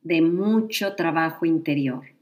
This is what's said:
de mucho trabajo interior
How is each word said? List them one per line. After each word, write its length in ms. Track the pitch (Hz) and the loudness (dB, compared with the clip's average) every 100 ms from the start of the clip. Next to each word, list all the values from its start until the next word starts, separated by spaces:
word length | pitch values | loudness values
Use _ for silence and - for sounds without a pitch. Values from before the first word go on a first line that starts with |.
de 180 | 165 165 | 0 2
mucho 720 | 165 175 208 220 220 - 196 196 | 2 2 2 2 0 -2 -4 -2
trabajo 480 | 170 160 160 - 170 | -2 0 -2 -2 0
interior 580 | 160 - 139 135 127 - _ | 0 0 -2 -2 -4 -12 _